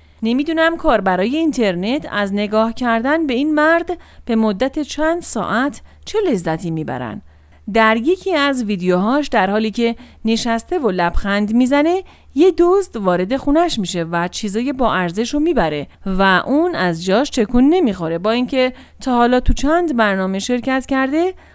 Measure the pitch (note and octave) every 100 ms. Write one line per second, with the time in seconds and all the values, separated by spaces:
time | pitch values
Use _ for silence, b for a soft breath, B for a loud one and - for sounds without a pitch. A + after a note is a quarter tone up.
0 | b b A3 B3 D4+ D#4+ E4 E4 D#4+ A3+
1 | G3 F3+ G#3 D4+ E4 C4 G#3 F3 G3+ C#4+
2 | - G#3 G3+ G3+ G#3 A3 A3+ A3+ B3 A3+
3 | B3+ D#4+ D4+ B3 D4+ D4+ D#4 E4+ E4+ F4
4 | b b - A3+ A3 F#3+ C4+ C#4+ C#4+ -
5 | D#4 F4 - A#3 - G#3+ C#4+ - b b
6 | - G#4+ F#4+ G#3 E3 D#3+ F#3 D#3+ D3+ B2+
7 | A#2+ G3+ - b b b - A3 A3 A3+
8 | B3+ F#4 G4 D#4+ C#4+ C4 G#3 G3 F3+ F3+
9 | F#3 F#3 F#3+ A3+ F#3+ G#3+ A3 A3 A#3 A#3
10 | B B A3 A3+ A#3+ A3+ - F4+ A#3+ F3+
11 | F3 E3+ G3+ G3+ G#3 A#3 B3+ C#4+ D#4 F#4
12 | F#4 b b C4+ F#4 E4 F4 G4 F#4+ A#3
13 | G3 F3 F#3 C4 C#4+ D4+ E4+ - F3 F3
14 | E3 E3+ F3+ - G#3 G3+ B3+ C4 A#3 F#3
15 | F3 F#3 A#3 D4 D#4+ C4+ E3 D3 - b
16 | G3 F#3+ G3 F#3 - C#4 F4+ E4 F3+ E3
17 | F3+ G3+ D4 - G3+ A#3+ C4+ F4+ C4+ F#3
18 | E3 E3 G3+ A#3+ B3 C4 B3+ B3+ B B
19 | - A#3+ A#3+ B3 B3+ - C#4 E4 F4 A#3+
20 | G#3+ F#3+ F#3+ F#3+ G3 B3 B3 C4 - C4+
21 | C4 D4+ F#4 F#4 b